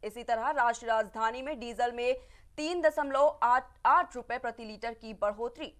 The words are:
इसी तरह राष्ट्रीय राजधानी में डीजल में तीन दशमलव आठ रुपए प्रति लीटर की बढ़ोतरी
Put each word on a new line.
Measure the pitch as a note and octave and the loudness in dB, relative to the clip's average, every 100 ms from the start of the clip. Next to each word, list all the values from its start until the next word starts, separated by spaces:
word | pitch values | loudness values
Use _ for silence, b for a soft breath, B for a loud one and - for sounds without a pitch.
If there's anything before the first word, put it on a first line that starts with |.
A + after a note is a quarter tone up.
इसी | G#3+ A3 | -12 -12
तरह | A#3 A3+ B3 | -4 -2 0
राष्ट्रीय | D4 A#3+ A#3 A#3 | 2 2 0 0
राजधानी | A3 G#3+ A3 A3 B3 | 0 0 0 -2 -2
में | C4 D4 | -8 -8
डीजल | A#3+ A#3 A#3+ | -8 -2 -2
में | A#3+ A#3+ B3+ B B B - | 0 -2 -2 B B B -6
तीन | D4+ F4+ | -4 2
दशमलव | D#4 D#4 C#4+ C4+ D4 D4 | 2 2 -2 4 4 4
आठ | A#3+ B3+ - - - F4 F4 B3 | 2 2 0 -2 4 4 2 -8
रुपए | - A#3+ | -6 -4
प्रति | A#3+ A3+ A3 | -4 -8 -14
लीटर | G#3 A#3 A3+ | -8 -8 -8
की | A3+ G#3+ | -14 -2
बढ़ोतरी | G#3 G#3 A#3 A#3+ D4+ - | -2 -2 -8 -8 -14 -14